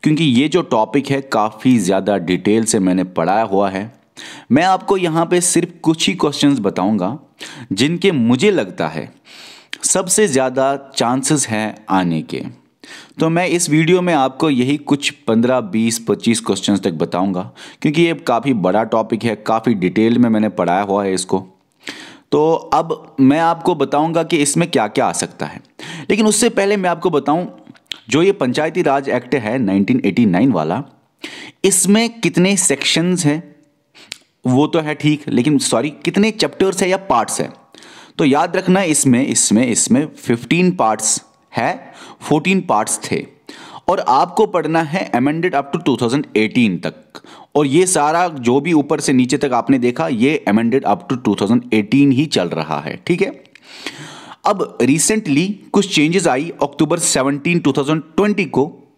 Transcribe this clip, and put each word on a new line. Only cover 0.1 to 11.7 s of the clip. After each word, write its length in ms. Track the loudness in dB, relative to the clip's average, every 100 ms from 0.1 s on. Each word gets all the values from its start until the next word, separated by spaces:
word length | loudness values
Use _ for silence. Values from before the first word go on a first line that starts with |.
| 2
ये 240 | 2 2 2
जो 140 | 0
टॉपिक 480 | 0 0 2 0 0
है, 100 | -4
काफ़ी 580 | -2 -2 -2 0 2 2
ज़्यादा 380 | 4 0 2 -2
डिटेल 480 | 0 -2 2 0
से 140 | 2 0
मैंने 260 | 2 0
पढ़ाया 380 | -2 -2 0 0
हुआ 280 | 0 0 0
है। 220 | -2 -10 -16 _ -20 -20 -20 0
मैं 120 | 2
आपको 320 | 2 0 0 -2
यहाँ 300 | 0 0 0
पे 140 | 0
सिर्फ 280 | 2 0 -2 -4
कुछ 260 | -2 0 0
ही 60 |
क्वेश्चंस 440 | 0 -2 2 0 2
बताऊंगा, 600 | -2 -2 0 0 -2 -6 -14 _ -20 -18 -8
जिनके 400 | -2 0 2 0
मुझे 380 | 2 2 4 4
लगता 380 | 2 -2 -4 -6
है 240 | -6 -12 -18 _ -20 -20 -20 _ -8
सबसे 440 | -2 -2 0 2 2
ज़्यादा 680 | 2 0 0 0 0 -6 -4
चांसेस 520 | 0 0 0 0 0
हैं 380 | -4 -4